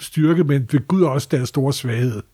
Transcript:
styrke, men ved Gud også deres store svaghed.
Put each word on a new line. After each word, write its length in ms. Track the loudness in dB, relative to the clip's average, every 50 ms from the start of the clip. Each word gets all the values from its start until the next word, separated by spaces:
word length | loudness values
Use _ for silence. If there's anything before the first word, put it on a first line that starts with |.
styrke, 440 | -10 -6 -2 2 2 2 4 2 2
men 240 | 2 2 0 0 0
ved 140 | 0 0 0 0
Gud 140 | 2 2
også 260 | 2 2 0 -2 -2 -2
deres 180 | -2 -2 -2 -2
store 240 | -2 -2 0 0
svaghed. 500 | -2 -2 -4 -4 -2 0 -2 -2 -2 -6 -10 _